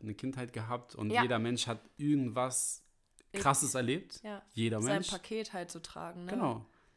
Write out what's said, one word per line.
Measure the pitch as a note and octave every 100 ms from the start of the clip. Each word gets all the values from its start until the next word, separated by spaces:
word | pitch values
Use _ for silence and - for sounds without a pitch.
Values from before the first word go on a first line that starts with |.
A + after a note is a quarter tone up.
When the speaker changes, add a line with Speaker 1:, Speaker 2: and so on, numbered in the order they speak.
Speaker 1:
eine | G#2+ G2+
Kindheit | C3 C3 A#2+
gehabt | A#2 A2 A#2+ - -
und | G#2+
Speaker 2:
Ja. | A#3
Speaker 1:
jeder | B2 A#2
Mensch | A#2 A#2+ -
hat | A2 - -
irgendwas | D3 D3 B2 A2+ B2+ B2+ - - - _ _ _ _
Speaker 2:
Ich- | -
Speaker 1:
Krasses | C#3+ C#3 C3 C3
erlebt. | B2 D#3 - -
Speaker 2:
Ja. | G#3+ G3+ -
Speaker 1:
Jeder | A2 A2+ A2
Speaker 2:
Sein | A#2 G3
Speaker 1:
Mensch. | F3+
Speaker 2:
Paket | F#3 - A3 A3
halt | F#3+ F3
zu | E3+
tragen, | E3 - E3+ F3 F3
ne? |
Speaker 1:
Genau. | A3 D#3+ A2+ A2+ _ _